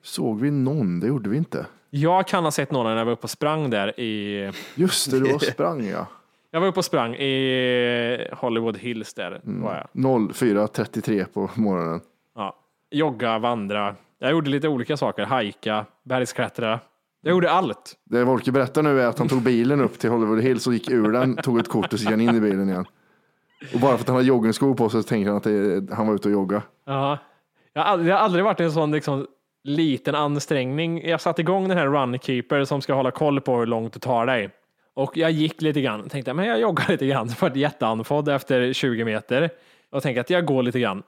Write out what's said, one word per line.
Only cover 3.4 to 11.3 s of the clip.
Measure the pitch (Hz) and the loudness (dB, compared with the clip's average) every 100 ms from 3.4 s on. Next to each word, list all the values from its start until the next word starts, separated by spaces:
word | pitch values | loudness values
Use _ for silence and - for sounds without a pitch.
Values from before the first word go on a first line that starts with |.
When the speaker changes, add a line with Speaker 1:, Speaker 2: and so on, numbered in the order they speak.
| 147 156 147 | -2 0 0
Speaker 2:
där | 107 101 - | 0 -2 -4
i | 117 107 101 101 98 98 - - | -6 -4 -6 -6 -6 -10 -14 0
Speaker 1:
Just | 185 - 143 | 0 2 0
det, | 131 | 2
du | 135 | 2
var | 143 | 2
och | |
Speaker 2:
<laughs> | 143 | 0
Speaker 1:
sprang, | - 160 160 104 | 0 -2 -2 -4
ja. | 85 87 - _ _ _ | -6 -8 -14 _ _ _
Speaker 2:
Jag | 165 | 0
var | 190 | 0
uppe | 180 | 0
och | 180 | 0
sprang | 156 117 - | 0 -2 -2
i | 139 131 131 131 127 123 120 120 117 123 - | -2 0 0 2 2 2 2 0 -2 -4 -6
Hollywood | - 127 113 113 104 | -6 -2 0 -2 -4
Hills | 120 113 104 | -8 -8 -10
där, | - 90 95 - | -10 -10 -10 -8
Speaker 1:
Mm. | 98 | -6
Speaker 2:
var | 107 87 | -6 -6
jag. | - | -8
Speaker 1:
Noll | - 131 127 104 | -2 2 2 2
fyra | - 123 101 107 | 2 2 4 2
trettiotre | - 107 117 107 104 | -2 -4 -4 -2 -2
på | 90 | -2